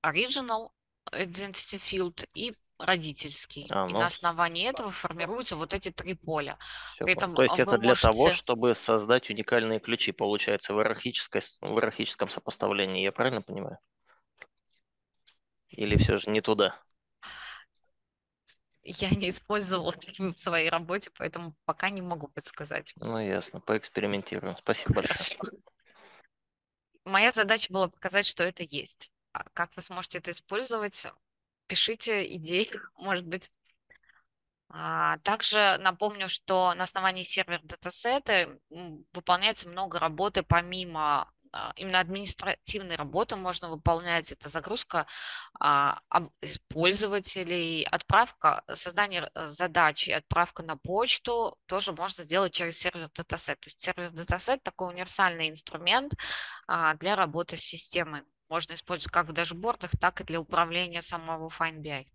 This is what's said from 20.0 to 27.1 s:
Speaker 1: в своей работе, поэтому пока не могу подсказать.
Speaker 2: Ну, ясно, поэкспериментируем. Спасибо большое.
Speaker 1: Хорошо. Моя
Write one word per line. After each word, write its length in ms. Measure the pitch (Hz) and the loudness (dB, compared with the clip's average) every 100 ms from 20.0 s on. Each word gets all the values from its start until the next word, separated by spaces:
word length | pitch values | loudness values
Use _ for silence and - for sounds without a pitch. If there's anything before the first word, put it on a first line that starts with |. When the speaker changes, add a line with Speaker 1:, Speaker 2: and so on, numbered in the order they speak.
| - - | -12 -6
Speaker 1:
в 160 | 190 170 | -4 -4
своей 320 | - 170 160 | 0 2 2
работе, 420 | 170 170 190 - - | 0 -2 -4 -4 -6
поэтому 380 | - 170 170 156 - | -8 -6 -12 -8 -4
пока 240 | 156 190 | -2 -2
не 120 | 202 | -4
могу 260 | 180 170 147 | -6 -6 -6
подсказать. 680 | - - - 147 - - - | -10 -12 -10 -6 -6 -8 -8
Speaker 2:
Ну, 180 | 113 113 | -4 -2
ясно, 400 | 104 95 - 92 | 0 -2 -2 -10
поэкспериментируем. 960 | - 110 - - 104 101 - 95 98 - | -2 -2 0 -2 -2 -2 -4 -8 -6 -6
Спасибо 380 | - 110 - 113 | -2 -2 2 0
большое. 340 | - - - | 2 2 0
Speaker 1:
Хорошо. 200 | - - - _ _ _ - - - _ _ _ _ _ _ _ _ | 0 -10 -12 _ _ _ -20 -20 -20 _ _ _ _ _ _ _ _
Моя 260 | - | 2